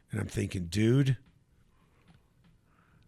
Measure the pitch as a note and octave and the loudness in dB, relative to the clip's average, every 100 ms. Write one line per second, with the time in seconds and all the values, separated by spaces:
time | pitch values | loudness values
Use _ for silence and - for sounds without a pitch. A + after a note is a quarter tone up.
0 | _ G#2+ G2 - G2+ G2 F2 G2+ A2 C3 | _ -8 -6 -4 -4 -4 -4 0 4 4
1 | C3+ B2+ - _ _ _ _ _ _ _ | 2 0 -4 _ _ _ _ _ _ _
2 | _ _ _ _ _ _ _ _ _ _ | _ _ _ _ _ _ _ _ _ _